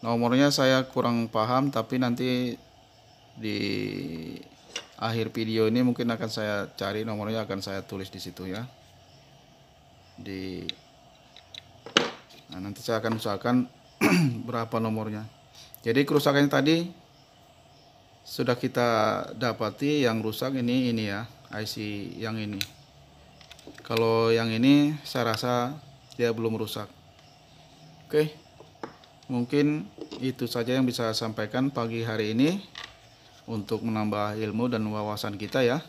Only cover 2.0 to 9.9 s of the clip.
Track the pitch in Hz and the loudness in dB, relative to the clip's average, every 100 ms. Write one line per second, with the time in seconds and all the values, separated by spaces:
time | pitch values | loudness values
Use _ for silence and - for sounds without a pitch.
2 | 127 120 127 123 123 113 - - - - | 0 0 0 0 -2 -6 -14 -20 -20 -20
3 | - - - - 110 104 101 104 104 98 | -20 -20 -20 -8 -4 -2 -2 -2 -2 -4
4 | 90 82 82 - - - - - - - | -6 -8 -10 -12 -16 -20 -14 -14 -14 -6
5 | 113 113 110 120 110 110 110 120 127 120 | -2 -2 -2 -2 -2 2 4 4 4 2
6 | 117 113 113 110 107 104 98 - 98 107 | 0 -2 -4 -4 -2 -2 -4 -4 -4 -2
7 | 113 104 104 113 107 98 98 98 92 98 | -4 -4 -4 -4 -4 -6 -4 -8 -8 -10
8 | 95 95 92 85 92 98 123 - - - | -10 -12 -14 -10 -8 -8 -10 -16 -20 -20
9 | - - - - - - - - - | -20 -20 -20 -20 -20 -20 -20 -20 -20